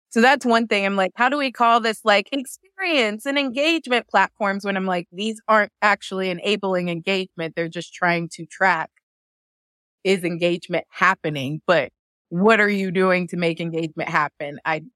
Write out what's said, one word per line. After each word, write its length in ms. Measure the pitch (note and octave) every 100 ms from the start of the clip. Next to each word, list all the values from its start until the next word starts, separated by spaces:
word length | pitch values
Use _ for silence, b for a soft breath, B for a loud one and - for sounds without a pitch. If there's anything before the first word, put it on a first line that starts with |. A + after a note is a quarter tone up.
| _
So 100 | A3+
that's 260 | B3 C4+ B3+
one 200 | A3+ A3+
thing. 200 | G#3 G3
I'm 100 | G3
like, 160 | F#3 -
"How 120 | B3
do 80 | D4
we 140 | C4+
call 300 | - A#3 A#3
this, 240 | A3+ G#3
like, 240 | A3 G3+ G3+
experience 920 | - B3 - _ F#4+ F#4 D4+ A3 G#3+ C#4
and 120 | C#4+
engagement 680 | C4+ A#3 D#4 E4 B3+ A#3+ -
platforms?" 560 | G#3 F#3+ - G3+ G3
When 120 | G3+ G3
I'm 100 | F#3+
like, 220 | F3+ E3+
"These 300 | F3 A3 A3 -
aren't 240 | G#3+ G3+ -
actually 480 | G#3 G3+ - F#3+ F#3+
enabling 580 | F#3 G#3 G#3 G3 F#3 F3
engagement. 640 | E3+ F3 F#3+ F#3+ - E3 E3+
They're 120 | E3
just 240 | E3+ -
trying 360 | - F3+ E3+ E3+
to 120 | - D#3+
track, 440 | - F#3+ E3 - _ _ _ _ _ _ _ _ _ _ _
is 200 | F#3 G3
engagement 600 | E3+ E3+ F3 E3+ - E3+ -
happening? 720 | - F3+ F#3+ D#3+ D3 C3 D#3 -
But 240 | E3 B2 _ _ _ -
what 320 | F3 G#3 A3
are 80 | G#3
you 220 | G3+ F#3+
doing 340 | F3+ F#3 F3+ F3+
to 80 | F3
make 240 | E3+ D#3+
engagement 480 | E3+ D#3+ E3 E3 D3+
happen?" 500 | E3 D3 - D3 -
I, 180 | D3+ D#3 D#3